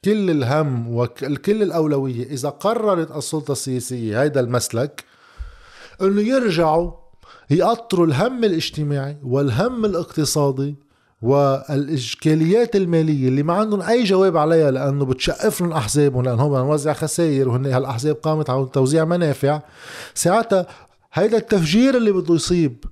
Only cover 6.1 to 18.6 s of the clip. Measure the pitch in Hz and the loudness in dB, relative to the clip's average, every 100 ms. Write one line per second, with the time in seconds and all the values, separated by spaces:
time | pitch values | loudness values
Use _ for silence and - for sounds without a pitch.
6.1 | 202 214 269 233 165 160 160 175 - - | 2 2 2 2 2 2 2 0 -8 -20
7.1 | - - - _ 151 185 226 - 180 170 | -20 -20 -20 _ 2 2 0 -2 2 2
8.1 | 135 220 254 226 165 - - 147 143 135 | 2 0 0 0 0 -4 -6 -4 -4 -6
9.1 | 147 135 131 143 113 220 254 214 175 165 | -10 -4 0 0 0 -2 0 -2 -2 -4
10.1 | - 147 156 143 131 139 143 _ _ _ | -4 -2 0 0 0 -6 -8 _ _ _
11.1 | _ 113 139 139 135 - 143 143 151 117 | _ 0 2 2 0 -2 -4 -2 -4 -6
12.1 | - 156 156 160 214 233 208 185 165 160 | -4 0 2 4 2 2 0 2 0 2
13.1 | 151 127 131 147 175 220 208 170 233 214 | 0 0 0 0 0 0 -2 0 0 2
14.1 | 190 190 165 151 165 151 131 139 139 135 | 4 4 4 2 4 4 2 -2 -2 -2
15.1 | 127 - 147 214 - 175 160 107 143 143 | -2 -2 -2 -2 -2 -4 -2 -2 2 2
16.1 | 127 127 117 143 139 131 151 143 143 156 | 2 -2 0 0 0 0 0 0 -4 -4
17.1 | - 170 139 131 123 135 127 131 117 147 | 0 0 2 2 0 0 -2 -2 -4 -2
18.1 | 151 156 156 151 127 | -2 -2 -2 0 -2